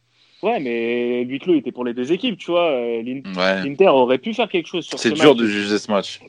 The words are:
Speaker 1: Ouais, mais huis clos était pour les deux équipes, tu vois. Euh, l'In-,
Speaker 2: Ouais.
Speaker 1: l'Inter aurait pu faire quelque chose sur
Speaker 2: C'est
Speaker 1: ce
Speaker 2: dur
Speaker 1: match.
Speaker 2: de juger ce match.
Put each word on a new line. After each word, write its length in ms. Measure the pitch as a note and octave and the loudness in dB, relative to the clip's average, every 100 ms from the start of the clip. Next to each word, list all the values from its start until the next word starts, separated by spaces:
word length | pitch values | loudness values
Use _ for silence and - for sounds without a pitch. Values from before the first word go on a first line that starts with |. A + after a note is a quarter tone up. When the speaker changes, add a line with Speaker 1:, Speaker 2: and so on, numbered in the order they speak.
| _ _ _ _ | _ _ _ _
Speaker 1:
Ouais, 180 | G3+ A#3 | -4 -2
mais 640 | C3 A#2 A#2 A#2+ A#2+ B2 | -2 -2 -2 -2 -2 -2
huis 160 | B2 C3+ | -4 -6
clos 160 | F3+ | 0
était 180 | D#3+ B2 | 2 0
pour 120 | A#2+ | -4
les 100 | B2 | -6
deux 180 | A#2+ B2+ | -4 -2
équipes, 240 | F3+ B3+ F#3 | -2 -2 -6
tu 140 | - | -2
vois. 160 | F3 E3+ | 0 0
Euh, 360 | C3 A#2+ A#2 | 0 -2 -4
l'In-, 200 | A#2 C3+ F#3+ F#3 | -6 -10 -8 -2
Speaker 2:
Ouais. 300 | F#2 F#2+ C3+ | 0 0 -2
Speaker 1:
l'Inter 220 | C#3 F#3+ | 2 4
aurait 300 | C3+ B2 B2+ | 6 4 2
pu 160 | A3 | -2
faire 140 | A3 A3 | -4 -2
quelque 180 | F3+ D#3 | -2 -4
chose 180 | F3+ | -6
sur 140 | - C3+ | -8 -4
Speaker 2:
C'est 100 | B2 | -2
Speaker 1:
ce 60 | |
Speaker 2:
dur 160 | G#2 C#3+ | 4 6
Speaker 1:
match. 80 | A#2+ | 6
Speaker 2:
de 80 | A2+ | 2
juger 320 | G#2 G2+ G#2 | 0 -2 -2
ce 120 | - | 0
match. 300 | G2+ F#2 - | -2 -2 -10